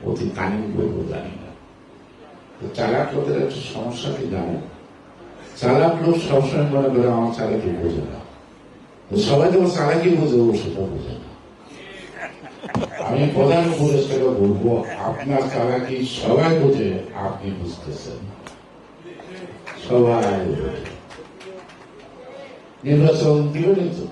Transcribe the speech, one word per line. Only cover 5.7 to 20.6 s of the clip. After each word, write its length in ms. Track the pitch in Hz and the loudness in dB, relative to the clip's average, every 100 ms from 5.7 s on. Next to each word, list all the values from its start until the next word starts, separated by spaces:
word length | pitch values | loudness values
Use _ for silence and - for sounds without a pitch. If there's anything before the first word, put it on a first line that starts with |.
| 139 165 165 | 4 4 4
লোক 140 | 170 165 - | 2 2 4
সবসময় 400 | 135 143 147 143 | 2 2 0 2
মনে 160 | 139 131 | 2 2
করে 140 | 123 120 113 | 4 4 2
আমার 160 | 117 - | 0 -2
চালাকি 320 | 110 - 92 85 | -2 -2 -2 -2
বোঝে 220 | 85 78 69 | -2 -2 -6
না। 80 | 67 - - - - - - - - - | -10 -16 -20 -20 -20 -20 -20 -20 -20 -4
তো 80 | 101 - | 0 4
সবাই 200 | 139 180 | 4 6
তো 40 | 185 175 160 | 6 4 2
চালাকি 320 | 147 165 175 165 | 2 4 4 4
বোঝে, 180 | 139 120 117 | 4 4 4
ও 20 | 101 | 2
সেটা 220 | 90 - 95 | -2 -4 -6
বোঝে 220 | 69 - - | -6 -8 -12
না। 80 | - - - - - - - - - 185 170 - 151 - - - 226 - - | -14 -20 -20 -20 -20 -20 -18 -18 -18 -14 -14 -14 -18 -16 -6 -6 -6 -8 -4
আমি 160 | 143 147 135 | 0 0 2
প্রধান 280 | 139 165 170 | 4 4 2
উপদেষ্টাকে 560 | 151 147 139 135 135 127 113 | 2 2 4 2 2 2 2
বলবো, 300 | 101 95 120 117 - - - | 2 2 2 0 -2 -6 -6
আপনার 320 | 110 135 139 135 | -4 0 0 0
চালাকি 420 | 123 123 127 127 127 127 - | 0 0 0 -2 -4 -4 -2
সবাই 300 | 113 139 165 160 | 2 4 4 4
বোঝে, 280 | 139 127 101 92 - 95 98 | 4 4 0 -2 -8 -8 -8
আপনি 220 | 95 98 92 | -6 -8 -6
বুঝতেছেন 600 | 87 - 73 73 - - 101 | -8 -10 -12 -12 -12 -14 -14
না। 80 | - - - - - - - 175 - - 185 180 - - - - | -16 -20 -20 -20 -20 -20 -20 -20 -18 -18 -16 -16 -16 -16 -14 0
সবাই 360 | 123 120 113 104 98 92 | 4 4 4 0 0 -2
বোঝে। 240 | - | -2